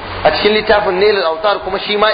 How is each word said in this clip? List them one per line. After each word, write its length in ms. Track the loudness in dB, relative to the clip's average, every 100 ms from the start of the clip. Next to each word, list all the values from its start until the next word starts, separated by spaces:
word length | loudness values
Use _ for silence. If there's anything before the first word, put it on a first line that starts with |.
| -12 -2
a 80 | 0
cikin 220 | 2 2
littafin 460 | 2 2 2 2 2
Nail 180 | 2 2
al-Awtar, 420 | 0 -2 -2 -2
kuma 160 | -4 -8
shi 180 | -4 0
ma 140 | 0